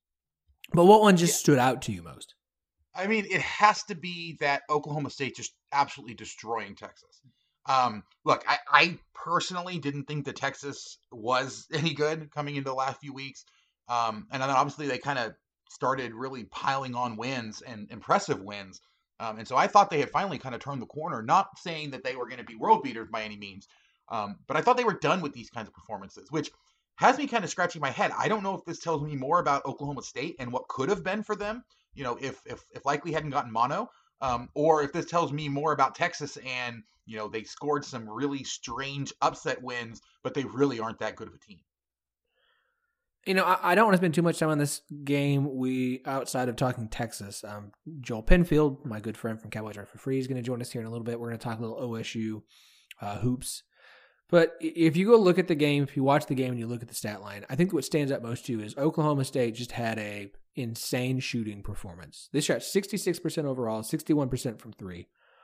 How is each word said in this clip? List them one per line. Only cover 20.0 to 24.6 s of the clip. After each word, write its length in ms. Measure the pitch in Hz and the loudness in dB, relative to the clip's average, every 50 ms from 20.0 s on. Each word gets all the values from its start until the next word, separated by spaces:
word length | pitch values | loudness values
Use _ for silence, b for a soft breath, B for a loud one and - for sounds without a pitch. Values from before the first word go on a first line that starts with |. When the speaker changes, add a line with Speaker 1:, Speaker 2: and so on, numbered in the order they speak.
Speaker 2:
had 80 | 127 - | 0 0
finally 300 | - 156 196 190 147 120 | 0 -2 -2 -2 -4 -8
kinda 200 | - 131 120 110 | -8 -8 -8 -8
turned 220 | - 139 139 131 | -8 -8 -8 -8
the 60 | 110 | -8
corner, 340 | - - 147 156 175 143 113 | -10 -8 -8 -6 -6 -6 -4
not 380 | 110 127 165 190 202 - - - | 0 4 4 4 4 2 -4 -12
saying 320 | - 180 165 156 151 143 | -10 -8 -8 -8 -8 -8
that 120 | 131 127 | -10 -6
they 140 | - 127 131 | -6 -6 -6
were 100 | 127 120 | -6 -8
gonna 180 | 113 131 123 107 | -8 -10 -12 -12
be 100 | 120 113 | -14 -10
world 280 | 110 143 208 220 - | -2 2 4 4 4
beaters 260 | - 127 110 113 110 104 | 2 -2 -6 -6 -8 -6
by 120 | 113 110 107 | -6 -6 -6
any 120 | 107 104 | -6 -8
means. 320 | 101 104 98 95 101 - b b b b b b b _ - | -10 -12 -12 -14 -16 -20 b b b b b b b _ -8
Um, 280 | 113 110 101 101 98 - _ | -6 -4 -4 -6 -8 -10 _
but 100 | - 127 | -2 -2
I 60 | 156 | 2